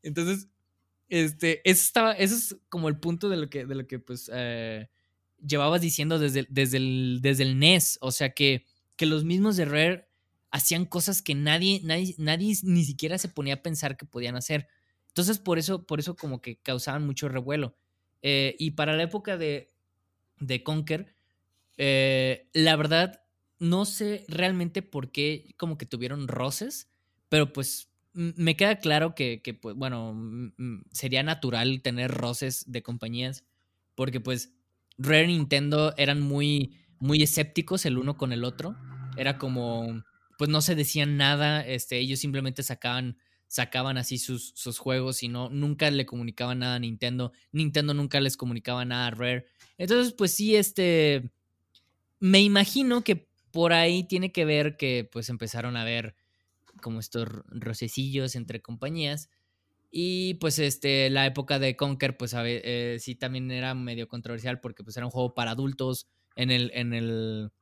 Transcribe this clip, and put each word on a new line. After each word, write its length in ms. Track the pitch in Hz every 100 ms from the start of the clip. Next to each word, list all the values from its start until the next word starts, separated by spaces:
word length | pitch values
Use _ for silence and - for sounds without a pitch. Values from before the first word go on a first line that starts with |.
Entonces, 460 | 147 147 170 196 - _ _ _ _ _ _
este, 600 | 175 156 151 170 160 -
eso 120 | 185
estaba, 320 | - - 226
eso 220 | 208 190 233
es 220 | - - _
como 180 | 175 160
el 120 | 151
punto 300 | 170 170 208
de 80 | 185
lo 120 | 151
que, 160 | 143 131
de 100 | 135
lo 120 | 131
que, 120 | 127
pues, 300 | - 123 -
eh, 540 | 120 120 117 113 110 107 _ _ _ _ _ 143
llevabas 360 | 143 143 175
diciendo 380 | 170 - 151 160
desde, 260 | 147 135 -
desde 280 | 135 135 131
el, 420 | 131 131 127 123
desde 220 | 135 135
el 160 | 135 131
nes. 380 | 151 185 - -
O 100 | 131
sea, 200 | 123 139
que, 320 | - 139 127 _ _ _ -
que 100 | 160
los 180 | 156
mismos 340 | 156 180 208 190
de 80 | 156
Rare 440 | 147 160 180 - _ _ _ _
hacían 340 | 139 - 170 180
cosas 360 | 175 170 190
que 140 | - 143
nadie, 460 | 147 160 185 196
nadie, 320 | 160 165 185 165
nadie 380 | 151 160 208 202
ni 200 | 185 175
siquiera 340 | 147 139 156 180
se 120 | 180
ponía 260 | - 139 139
a 80 |
pensar 340 | 170 151 147 135
que 80 | 139
podían 300 | 120 120 123
hacer. 320 | - 151 - _ _ _ _
Entonces, 320 | - 175 214
por 200 | - 165
eso, 260 | 160 185 180
por 140 | 151
eso 160 | 151 170
como 260 | 156 127
que 160 | - 113
causaban 480 | - 127 131 139 147
mucho 240 | 131 147
revuelo. 480 | 131 123 151 131 _ _ _ _ _
Eh, 340 | 139 139 135 -
y 120 | 160
para 240 | 151 151 156
la 80 |
época 340 | 165 202 202 185
de, 360 | 160 143 - _ _ _ _ _ _ _
de 240 | 135 127
Conker, 520 | - 156 156 156 196 _ _ _ _ _ _ _
eh, 720 | 139 135 135 131 131 127 -
la 220 | - 160 156
verdad, 480 | 151 165 185 - _ _ _ _
no 260 | 170 180 208
sé 400 | - 208 208 202
realmente 540 | 160 185 185 170 170
por 300 | 185 147 127
qué 420 | - 147 156 - -
como 200 | 170 151
que 80 | -
tuvieron 420 | 123 123 143 135
roces, 640 | - 127 139 233 - - _ _ _ _
pero 240 | 151 147
pues, 360 | 139 135 - - _ _
m-, 200 | 175 170 170
me 220 | 165 160
queda 220 | 196 208
claro 360 | 165 151 165 160
que, 260 | 131 117
que, 120 | -
pues, 220 | 110 113 107
bueno, 360 | 131 120 113
m-, 400 | 110 113 117 123 -
m-, 260 | 127 107 -
sería 320 | - 135 131
natural 580 | 147 160 127 117 120 135
tener 300 | 131 120 127
roces 580 | 120 120 120 131 127 -
de 140 | 123
compañías, 640 | 110 120 113 117 127 131 _ _ _ _ _ -
porque, 240 | 131 127
pues, 340 | 120 127 - _ _ _ _ -
Rare 280 | 131 156 165
y 20 |
Nintendo 640 | 170 143 143 147 151 151 147
eran 240 | 139 147
muy, 560 | 143 143 147 143 135 - _ _
muy 240 | 135 151
escépticos 640 | 147 - 151 - 160 190 170
el 120 | 127
uno 200 | 131 143
con 160 | 131
el 100 | 120
otro. 320 | 120 127 165 220 - - - -
Era 220 | 131 135
como, 680 | 135 127 120 117 117 113 - _ _ _
pues, 120 | 147
no 100 | 151
se 160 | 151 165
decían 400 | 143 156 147 143
nada, 500 | 139 143 147 151 123
este, 340 | 127 - 123
ellos 200 | 131 135
simplemente 440 | 147 135 135 131
sacaban, 540 | 139 127 123 123 127 120 _ _ _
sacaban 500 | - 123 127 131 131
así 200 | 120 127
sus, 340 | - 123 - -
sus 220 | - 117
juegos 460 | - 131 131 127
y 60 | 120
no, 200 | 120 123
nunca 400 | 143 147 147 151
le 160 | 143 127
comunicaban 540 | 120 120 - 123 127
nada 160 | 123 123
a 40 |
Nintendo. 520 | 120 110 123 127 123 _ _
Nintendo 400 | 151 156 151 147
nunca 260 | 147 143 143
les 160 | 139 131
comunicaba 480 | 123 117 - 123
nada 240 | 123 123 120
a 40 |
Rare. 340 | 113 123 127 123 _ - _
Entonces, 340 | 180 240 247
pues 220 | 240 190
sí, 240 | - 208 214
este, 760 | 202 - 180 165 151 143 123 _ _ _ _ _ _ _ _ _
me 220 | 190 196
imagino 600 | 208 202 196 262 262 240
que 280 | - 175 _ _ _
por 200 | 165 170
ahí 320 | 165 170 180
tiene 300 | 180 185 185
que 100 | 180
ver 320 | 156 151 151 147
que, 340 | 135 127 110
pues, 200 | 117 117
empezaron 480 | 120 113 117 120 123
a 80 | 113
ver 280 | 117 113 - _ _ _ _ _ -
como 180 | - 113
estos 260 | 110 117 113
ro-, 200 | 107 -
rocecillos 880 | 120 120 113 117 - 135 135 131 127
entre 260 | 117 113
compañías. 680 | - 117 131 165 147 147 - _ _ _ _ _ _
Y, 440 | - 175 185 185 180
pues, 240 | 165 143
este, 500 | 147 135 139 135 135
la 160 | 135 135
época 320 | 135 135 139
de 180 | 135 123
Conker, 400 | 143 135 135 127
pues, 200 | 120 120
a 80 |
ve-, 180 | 117 120
eh, 340 | - 120 120 117
sí 160 | 117 123
también 340 | 131 131 127
era 240 | 127 127
medio 340 | 131 123 117 113
controversial 520 | 120 117 117 123 123
porque, 240 | 123 95
pues, 120 | 101 117
era 120 | 120
un 40 |
juego 220 | 127 123
para 180 | 123 117
adultos 560 | 117 135 135 131 127 - _ _ -
en 160 | 127
el, 180 | 123 123 123
en 180 | 120
el 580 | 117 117 113 110 110 107 _